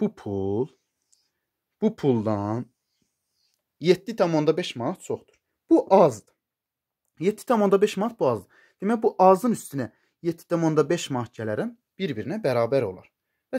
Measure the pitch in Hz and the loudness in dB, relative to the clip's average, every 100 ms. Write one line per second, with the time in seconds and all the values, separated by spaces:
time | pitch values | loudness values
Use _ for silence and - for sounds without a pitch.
0 | 110 - 107 98 98 104 156 _ _ _ | -4 -4 -6 -4 -2 -2 -4 _ _ _
1 | _ _ _ _ _ _ _ _ 214 220 | _ _ _ _ _ _ _ _ -4 0
2 | 147 117 107 104 104 117 131 _ _ _ | 0 0 0 -4 -4 -6 -8 _ _ _
3 | _ _ _ _ _ _ _ _ 156 180 | _ _ _ _ _ _ _ _ 0 0
4 | - 220 170 156 151 160 175 123 127 185 | -2 -2 0 2 0 -2 -6 -8 -8 -8
5 | - 110 - _ _ _ _ 330 - 196 | -10 -10 -12 _ _ _ _ 2 6 6
6 | 160 107 - _ _ _ _ _ _ _ | 6 2 -12 _ _ _ _ _ _ _
7 | _ _ 175 214 - 226 202 190 208 196 | _ _ -4 -4 -2 0 2 2 2 0
8 | 233 - 147 110 - _ _ _ 196 226 | -6 -2 0 -2 -6 _ _ _ -4 -2
9 | 220 - 185 185 247 196 - 139 110 - | -2 4 6 6 2 -2 -6 -8 -8 -10
10 | _ _ 170 165 - 170 160 151 143 170 | _ _ -6 -6 -4 0 2 2 2 -2
11 | - 127 113 - 110 107 226 - _ - | -4 -6 -6 -8 -6 -4 -6 -10 _ -10
12 | 190 107 113 220 147 120 117 135 104 87 | -8 -6 -8 -6 -2 0 0 0 -2 -8
13 | - _ _ _ _ | -18 _ _ _ _